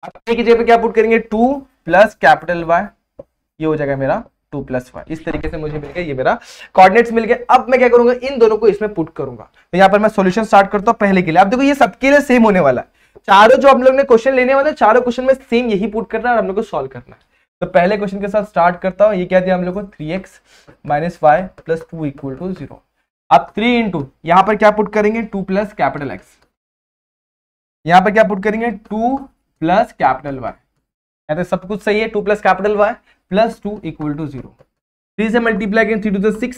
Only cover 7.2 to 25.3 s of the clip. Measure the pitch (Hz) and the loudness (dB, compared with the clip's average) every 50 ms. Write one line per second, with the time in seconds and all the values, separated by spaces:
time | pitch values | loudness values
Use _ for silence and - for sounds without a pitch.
7.2 | 226 208 240 240 - - - - 214 220 262 247 247 240 226 240 240 240 247 247 | -2 -2 -4 -4 0 2 2 2 2 2 0 2 2 4 4 4 4 4 0 -2
8.2 | 247 269 277 254 233 214 220 208 226 220 185 202 214 214 208 180 160 160 _ - | -4 -8 0 2 2 2 2 2 2 2 2 2 -4 -6 -4 -6 -8 -8 _ -10
9.2 | 143 127 123 117 - _ _ _ _ _ - 175 190 190 190 208 208 214 - - | -10 -10 -10 -16 -20 _ _ _ _ _ 2 4 4 6 4 4 2 2 0 0
10.2 | 190 185 185 226 220 214 - 196 196 196 - 208 190 226 226 - 214 196 190 185 | 0 0 0 -2 -2 4 4 4 4 4 0 -2 0 0 -2 0 0 0 2 2
11.2 | 180 165 156 175 196 196 220 247 277 277 285 277 262 196 - _ - 269 277 294 | 0 2 4 2 4 4 2 0 2 0 2 2 0 0 0 _ 0 4 4 4
12.2 | 277 - 247 247 226 220 202 185 160 139 123 117 - _ _ _ _ _ _ - | 4 2 2 4 4 4 4 2 2 2 0 0 -4 _ _ _ _ _ _ -16
13.2 | _ - 196 196 208 220 254 269 233 277 269 240 254 262 262 269 277 277 247 226 | _ 4 6 6 8 8 6 6 6 6 4 6 4 2 4 2 2 4 2 4
14.2 | - 269 269 254 254 247 269 269 277 302 294 - 240 208 226 247 240 247 233 - | 4 2 0 2 2 2 2 2 0 0 0 2 2 4 4 4 2 0 -6 -4
15.2 | 254 262 269 262 - _ 233 233 254 240 214 185 202 226 208 226 196 - - 226 | 0 0 0 0 -2 _ -2 -2 0 0 -2 -2 -2 -4 -6 -6 -8 -6 -8 -6
16.2 | 226 247 240 226 196 185 190 202 226 - - 156 135 131 - 123 120 _ 117 _ | -4 -2 -2 -2 -2 -2 -4 -6 -6 -6 -6 -8 -8 -8 -12 -16 -20 _ -20 _
17.2 | _ _ _ _ _ _ _ _ 175 170 175 185 175 185 214 202 202 196 190 202 | _ _ _ _ _ _ _ _ -10 -2 0 2 2 2 0 -2 -4 -6 -8 -8
18.2 | 196 208 202 214 202 202 _ 185 170 175 175 175 - 190 185 - 202 214 214 185 | -8 -4 -4 -4 -4 -4 _ 0 0 0 0 -2 -6 -8 -2 0 0 0 0 -2
19.2 | 180 175 185 185 180 185 185 180 180 180 180 202 208 196 _ _ 151 151 165 190 | -4 -2 -2 -2 0 0 -2 -2 -4 -6 -6 -8 -12 -12 _ _ -10 -10 -8 -10
20.2 | 185 - _ _ _ _ _ _ _ - - _ _ 143 147 147 156 175 175 - | -10 -14 _ _ _ _ _ _ _ -20 -20 _ _ -6 -4 -4 -4 -6 -8 0
21.2 | - 151 147 165 190 185 _ - - - 160 160 160 _ - 165 156 147 135 - | 2 4 4 4 0 -6 _ -20 -8 -6 -6 -6 -6 _ -14 -8 -8 -8 -8 -8
22.2 | - 139 131 127 170 185 185 - 143 - 113 - _ _ _ _ _ _ _ _ | -12 -12 -10 -10 -10 -10 -10 -10 -12 -18 -18 -20 _ _ _ _ _ _ _ _
23.2 | _ _ 156 175 170 - _ - 214 240 247 240 226 208 170 160 139 135 _ _ | _ _ 2 2 2 0 _ -4 -2 0 0 0 -2 -2 -4 -6 -8 -10 _ _
24.2 | _ 156 170 185 190 196 214 202 214 208 208 208 214 202 - 214 208 208 220 226 | _ 2 2 2 2 2 0 2 2 2 2 2 -4 -2 -2 -2 0 0 -2 -4
25.2 | 226 - | -8 -8